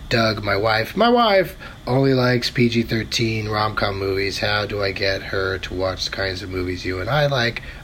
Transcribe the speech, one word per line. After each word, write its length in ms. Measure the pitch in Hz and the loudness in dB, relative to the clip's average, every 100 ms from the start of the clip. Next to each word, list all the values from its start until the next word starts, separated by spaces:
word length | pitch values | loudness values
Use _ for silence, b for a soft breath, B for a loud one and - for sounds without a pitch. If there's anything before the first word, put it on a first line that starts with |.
| - | -2
Doug, 340 | 117 113 104 | 0 2 0
my 140 | 101 101 | 0 0
wife, 400 | 110 110 110 190 | 2 2 0 2
my 100 | 233 | 4
wife 480 | 240 226 196 165 - B B - | 6 6 4 2 -4 B B 0
only 260 | 131 135 | 2 4
likes 380 | 131 123 123 - | 4 4 2 0
P 180 | - 120 | 2 4
G 140 | 113 | 2
thirteen 680 | 110 117 - - 113 110 107 | 0 -2 -2 -2 0 -2 -2
rom-com 500 | 107 107 104 104 98 | 0 0 0 -2 0
movies. 420 | 98 98 98 - | -2 0 -2 -2
How 260 | 104 104 101 | 0 0 0
do 160 | 104 | -2
I 100 | 98 | -2
get 300 | 92 98 95 | -2 -2 -2
her 340 | - 98 95 92 | -4 -4 -2 -4
to 140 | - | -6
watch 300 | 92 92 92 | -4 -2 -2
the 60 | - | -6
kinds 320 | - 95 92 | -4 -4 -6
of 80 | 98 | -6
movies 340 | 92 90 90 | -6 -4 -4
you 160 | 95 92 | -4 -4
and 80 | 98 | -2
I 200 | 147 143 | 0 2
like, 340 | 135 117 - B B | 2 -2 -4 B B